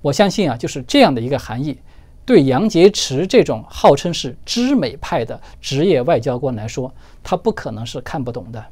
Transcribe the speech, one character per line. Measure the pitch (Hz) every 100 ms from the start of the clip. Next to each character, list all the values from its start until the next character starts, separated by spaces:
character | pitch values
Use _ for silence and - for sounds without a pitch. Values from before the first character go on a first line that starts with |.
我 | 147
相 | 135 202
信 | - 180
啊， | 117
就 | 165
是 | -
这 | 127 285
样 | 233
的 | 123
一 | 117
个 | 139
含 | - 117
义， | 147 131 - - - -
对 | - 240
杨 | 135 147 214
洁 | 165 190
篪 | 202 - 131 190
这 | 254
种 | 160 113 -
号 | - 208
称 | 139 175
是 | 160 131 - -
知 | - 247
美 | 277 135 -
派 | - 165
的 | 113 117 - -
职 | - 135
业 | 175 151
外 | 123 147
交 | 120 123
官 | 135
来 | 120 110
说， | - 127 - - -
他 | - 180
不 | 233
可 | 208 -
能 | 107
是 | 117 -
看 | - 160
不 | 123
懂 | 117 113
的。 | 117 110